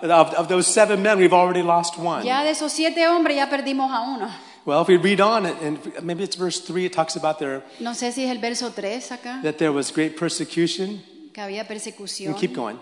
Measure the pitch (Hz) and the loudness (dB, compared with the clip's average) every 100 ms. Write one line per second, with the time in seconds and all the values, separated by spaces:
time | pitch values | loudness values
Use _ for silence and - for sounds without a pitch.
0 | 170 170 151 - 160 185 175 - 214 208 | 6 6 6 4 0 2 2 4 4 4
1 | 196 208 180 175 180 180 170 170 170 - | 2 6 6 6 4 2 2 2 2 -4
2 | 170 151 165 262 294 311 302 285 320 339 | -4 -2 -2 0 0 -2 -4 -2 -2 2
3 | 330 339 320 - 277 277 269 269 262 254 | 2 4 2 2 0 -2 -2 -2 0 -2
4 | 240 254 220 180 - - - 147 170 180 | -4 -6 -8 -10 -18 -14 0 2 6 4
5 | 180 196 202 226 185 147 156 151 - - | 4 4 4 4 0 -4 -6 -6 -8 -10
6 | 170 170 196 175 180 - - 175 180 170 | -8 -6 -6 -4 -4 -4 -6 -4 -2 -2
7 | 160 170 156 156 143 135 - - 233 233 | -2 -2 -2 -2 -4 -6 -10 -10 -8 -4
8 | 247 240 262 247 233 240 240 202 196 233 | -6 -2 -4 -2 -4 -4 -6 -6 -6 -6
9 | - 247 240 254 156 151 160 143 131 - | -10 -14 -12 -6 -6 0 0 0 -2 -2
10 | 156 156 170 - 156 - 170 - 190 208 | -2 -2 -6 -4 -6 0 0 0 -6 -8
11 | - - - - 202 196 214 214 220 202 | -14 -20 -20 -14 -10 -10 -10 -10 -12 -14
12 | 196 - 190 151 185 127 117 113 | -14 -10 -8 -4 -4 -4 -8 -8